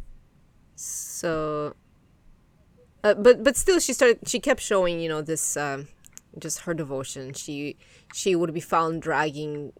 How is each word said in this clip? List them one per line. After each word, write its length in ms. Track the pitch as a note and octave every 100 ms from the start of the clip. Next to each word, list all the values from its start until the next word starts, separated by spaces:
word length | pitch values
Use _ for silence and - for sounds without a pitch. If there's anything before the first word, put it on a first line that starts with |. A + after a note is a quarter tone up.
| - - _ _ _ _ _ -
so, 1000 | - - - - F3 D#3 D#3 D3+ D3 - _ _ _ _ _ - _ _ _ _ _ _ G#3+
uh, 80 |
but, 320 | G3 A3 G#3+ A3
but 100 | -
still, 240 | - F4
she 140 | -
started, 340 | B3 B3+ A3+ -
she 140 | A#3
kept 180 | C#4 B3+
showing, 380 | - G3+ F3+ E3+
you 80 | E3
know, 140 | D3+
this, 340 | D3 D#3+ - D3
um, 320 | D3 C3+ C#3+ - - - _ -
just 240 | D#3+ -
her 120 | -
devotion. 580 | D#3+ C#3+ C3+ C3 C#3 C3
She, 440 | C3+ - C#3+ C#3+ - _ - _
she 220 | - G3+ E3+
would 180 | E3+
be 60 | D#3+
found 420 | - F3 E3 E3
dragging, 680 | D#3 C#3+ D#3 C#3+ D3+ D3 C#3+ -